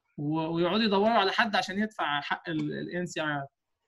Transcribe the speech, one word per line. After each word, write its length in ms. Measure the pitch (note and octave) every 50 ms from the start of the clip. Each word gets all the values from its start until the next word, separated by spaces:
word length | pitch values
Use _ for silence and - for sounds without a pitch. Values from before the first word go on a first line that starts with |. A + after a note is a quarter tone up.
| _ _ _
و-، 220 | - D3 D3 D#3 D#3+
ويقعدوا 440 | D#3+ D#3+ E3 E3 F3 E3+ F#3 A3 A#3
يدوروا 240 | G#3 G3 F#3+ G#3 A3+
على 240 | A#3 G#3+ F#3+ F#3+
حد 240 | - - G#3+ G#3+ G3+
عشان 220 | F#3+ F#3 - F#3 G3+
يدفع 420 | G#3+ G#3+ - - E3+ D3 C#3+ C#3+
حق 280 | - - F3 - - E3+
ال-، 240 | D#3+ D#3 D3 D3+
ال 180 | D3 C#3 D3 D#3
ان 160 | - F3 F3+
سي 140 | F3 - E3+
ارات. 280 | D#3 D3+ D3 C#3+ C#3 - _ _ _ _ _ _ _